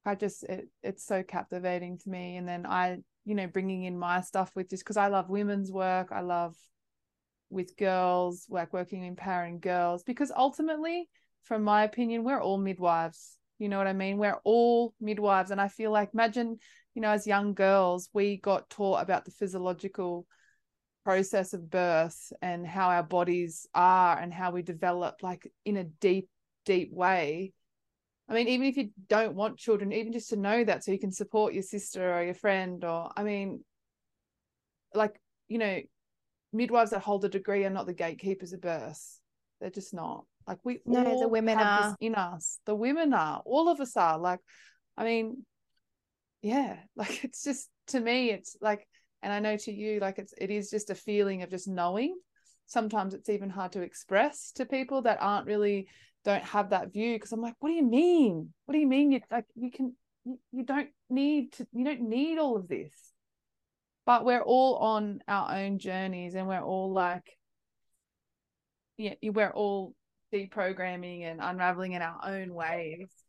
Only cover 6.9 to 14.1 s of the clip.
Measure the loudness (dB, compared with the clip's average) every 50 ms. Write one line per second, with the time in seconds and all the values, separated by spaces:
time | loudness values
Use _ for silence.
6.9 | _ _ _ _ _ _ _ _ _ _ _ _ -6 -6 -6 -6 -4 0 0 2
7.9 | 4 4 4 4 4 4 2 0 -2 -6 -10 -6 -4 -4 -4 -2 -4 -6 -4 -6
8.9 | -8 -8 -8 -10 -10 -8 -6 -4 -2 -2 -2 -4 -8 -6 -4 -2 0 2 2 2
9.9 | 0 -2 -4 -6 -2 -2 -2 -2 2 2 2 2 2 0 -2 -2 -2 -2 -2 -4
10.9 | -4 -4 -6 _ _ _ _ _ _ _ _ -4 -2 0 2 4 4 4 4 2
11.9 | 0 -2 -2 0 0 -2 0 0 0 0 0 0 0 0 0 -2 -2 0 2 2
12.9 | 2 2 0 -2 -6 -14 -20 -20 -20 _ _ _ _ _ -4 -4 0 0 0 0
13.9 | 0 0 -2 -2